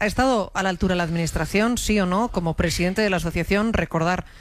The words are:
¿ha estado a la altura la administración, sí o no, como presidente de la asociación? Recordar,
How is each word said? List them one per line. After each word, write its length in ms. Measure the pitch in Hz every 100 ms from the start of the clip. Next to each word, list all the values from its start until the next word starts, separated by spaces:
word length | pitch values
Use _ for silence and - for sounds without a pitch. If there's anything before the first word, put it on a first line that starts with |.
¿ha 40 | 208
estado 460 | - 262 240 185
a 100 | -
la 40 | 190
altura 280 | 180 190 180
la 80 |
administración, 720 | 170 165 165 - 156 190 226 240
sí 200 | - 214
o 40 | 185
no, 220 | 185 233
como 280 | 196 165 160
presidente 460 | 170 - 175 190
de 80 | 214
la 60 | 185
asociación? 560 | 160 165 160 196 220
Recordar, 540 | 220 165 165 165 180 - -